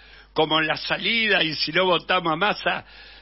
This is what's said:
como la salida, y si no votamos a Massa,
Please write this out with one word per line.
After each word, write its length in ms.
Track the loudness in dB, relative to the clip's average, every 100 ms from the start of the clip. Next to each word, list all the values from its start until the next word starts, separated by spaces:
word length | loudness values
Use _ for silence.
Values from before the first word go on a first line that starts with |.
| -20 -20 -6
como 280 | -2 2 2
la 160 | 0 -2
salida, 680 | -2 -4 -2 0 2 2
y 120 | 0
si 180 | -2 -2
no 140 | 0 2
votamos 460 | 2 0 0 0
a 40 | 0
Massa, 500 | 0 0 -2 -4 -8 -20 -20 -20